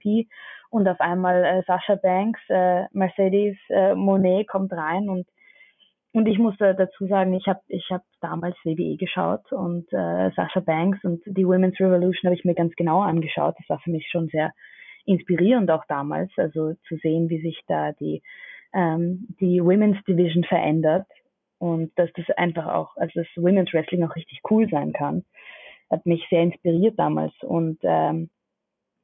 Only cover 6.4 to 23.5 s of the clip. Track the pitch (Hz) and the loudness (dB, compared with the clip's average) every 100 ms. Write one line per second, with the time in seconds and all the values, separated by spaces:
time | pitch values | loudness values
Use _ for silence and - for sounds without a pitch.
6.4 | 226 202 202 190 185 - 190 196 185 185 | 0 2 2 2 0 -2 -2 2 2 0
7.4 | 196 190 _ 190 - 180 - _ 165 165 | 0 -4 _ -10 -8 -8 -10 _ -8 -6
8.4 | 175 170 165 160 170 151 185 - 170 185 | -6 -6 -4 -4 -4 -4 -4 -2 -2 -2
9.4 | - 208 180 175 165 196 85 87 92 - | -6 -6 -4 -6 -4 -4 -2 0 0 0
10.4 | 87 - 170 160 180 196 190 170 - 190 | -2 -2 -2 0 0 0 -4 -6 -4 0
11.4 | 185 185 185 185 190 180 180 180 185 175 | 2 4 2 2 2 4 2 0 0 0
12.4 | 180 170 170 - 170 165 202 165 156 160 | 0 0 -2 0 0 2 2 0 -2 -2
13.4 | 147 - - 151 - 160 - 175 160 156 | -2 -4 -6 -6 -4 -6 -4 -6 -4 -2
14.4 | 156 - - - - - - 185 - 170 | -4 -6 -20 -20 -20 -10 -2 -2 0 2
15.4 | 185 247 185 160 - 143 143 156 185 - | 4 4 2 0 -2 -6 -4 -4 -4 -2
16.4 | 165 160 156 170 - 160 165 160 165 160 | -2 -2 -4 -6 -10 -6 -2 0 0 -2
17.4 | 165 156 - 160 151 151 151 156 - - | -6 -8 -6 -4 -4 -6 -8 -8 -10 -20
18.4 | - - _ 190 170 160 170 180 - - | -20 -20 _ -2 0 0 -2 -4 -10 -4
19.4 | 185 180 175 196 214 202 - 175 175 165 | 0 2 4 4 4 2 0 0 2 2
20.4 | 170 170 - 160 160 170 196 _ _ _ | 0 0 0 2 2 0 -2 _ _ _
21.4 | _ _ 175 165 160 - 170 - 170 - | _ _ -4 -4 -2 -2 -2 -2 -4 -2
22.4 | 175 165 156 170 156 - 170 - 170 - | 0 -2 -2 -4 -4 -6 -6 -4 -8 -2
23.4 | 175 | 2